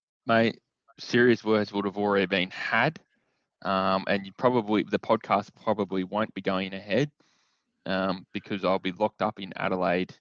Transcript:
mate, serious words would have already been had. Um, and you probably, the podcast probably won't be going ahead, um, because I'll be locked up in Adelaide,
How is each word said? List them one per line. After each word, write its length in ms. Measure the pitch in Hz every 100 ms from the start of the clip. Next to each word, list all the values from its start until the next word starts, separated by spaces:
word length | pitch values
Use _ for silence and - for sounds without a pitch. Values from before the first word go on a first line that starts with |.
| _ _ -
mate, 340 | 113 113 - _ _ _ -
serious 420 | - 120 123 113
words 300 | 107 107 101
would 140 | 101 101
have 100 | 98
already 280 | 104 98 90
been 240 | 95 90
had. 500 | - - 113 143 - _ _ _ _ _ _
Um, 420 | 90 95 95 95 -
and 180 | 98
you 60 | 98 -
probably, 480 | 127 123 104 107
the 160 | 101 107
podcast 500 | - 110 - 101 - _
probably 440 | - 104 95 95
won't 280 | 92 101 110
be 60 | 95
going 320 | 98 95 95
ahead, 380 | 95 101 113 147 _ _ _ _ _ _ _ -
um, 400 | 95 95 92 -
because 320 | 104 - 101
I'll 140 | 90 92
be 140 | 92
locked 300 | 87 104 -
up 180 | 98 104
in 120 | 95 -
Adelaide, 580 | 95 92 90 90 92 -